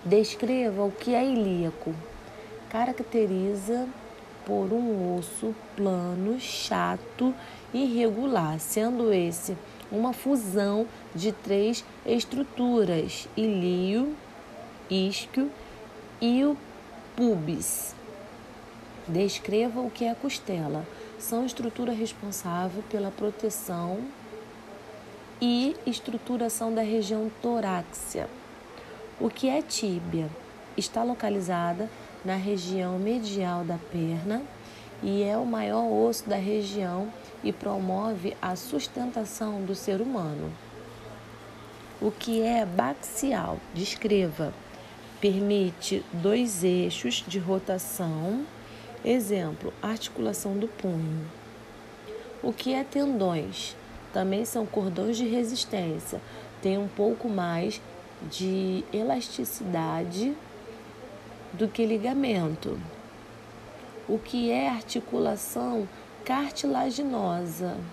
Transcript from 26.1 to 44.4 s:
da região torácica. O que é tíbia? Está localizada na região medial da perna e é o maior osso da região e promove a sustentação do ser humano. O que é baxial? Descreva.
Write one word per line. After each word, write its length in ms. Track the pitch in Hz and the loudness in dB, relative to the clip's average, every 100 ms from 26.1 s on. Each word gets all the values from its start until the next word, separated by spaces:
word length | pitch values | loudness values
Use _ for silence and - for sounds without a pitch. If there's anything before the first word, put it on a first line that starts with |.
| 233 - 247 233 - 226 | -6 -2 0 0 0 0
da 80 | 226 | 2
região 480 | 220 226 196 214 220 220 | 4 2 2 2 0 0
torácica. 880 | 240 233 202 180 170 - - - - - - - - - - - - - | 0 2 2 0 -2 -8 -6 -4 -4 -8 -16 -16 -16 -16 -14 -14 -14 -2
O 100 | 233 | -2
que 180 | - 262 | 2 2
é 140 | 285 | 2
tíbia? 680 | 311 - 208 175 170 165 156 156 - - - - | 0 0 0 0 0 -2 -2 -6 -14 -16 -6 -4
Está 280 | - 226 | -2 0
localizada 840 | 240 240 214 202 180 175 170 175 220 - - - | 0 0 0 0 0 2 2 0 -2 -6 -14 -6
na 100 | 185 | -2
região 640 | 190 196 196 175 190 180 185 | 0 2 0 0 0 0 2
medial 640 | 202 247 214 202 180 175 | 2 0 0 0 2 0
da 160 | 170 170 - | 0 -2 -2
perna 500 | 170 165 165 185 226 285 - - - - - | 0 2 0 0 -2 -2 -12 -16 -16 -14 -4
e 220 | 202 196 | 0 4
é 140 | 202 214 | 4 2
o 100 | 247 | 2
maior 380 | 220 208 220 | 0 2 2
osso 440 | 233 214 226 226 214 | 4 6 6 4 0
da 80 | 202 | 0
região 720 | 190 214 202 202 185 180 208 - - - | 2 2 0 -2 0 0 -2 -6 -14 -2
e 80 | 208 | -2
promove 840 | - 202 202 190 190 220 202 180 - | 0 -2 0 2 2 0 0 -2 -2
a 140 | 185 185 | -2 -2
sustentação 1040 | - 294 - 262 247 240 214 - 214 208 | -2 -2 -2 -4 -2 -2 -4 -2 -2 -2
do 120 | 190 | -2
ser 260 | 196 - 190 | 0 2 2
humano. 500 | 240 240 160 147 156 160 - - - - - - - - - - - - - - | 2 0 0 -2 -4 -8 -14 -14 -14 -14 -14 -14 -14 -16 -16 -16 -16 -16 -16 0
O 100 | 208 | 0
que 320 | - - 226 | 0 0 4
é 240 | 220 233 202 | 4 4 4
baxial? 920 | 175 254 285 - - 277 220 170 156 - | 2 2 0 -6 -2 2 2 0 -4 -4
Descreva. 800 | 170 196 - 214 202 175 147 | -4 -2 0 4 6 6 2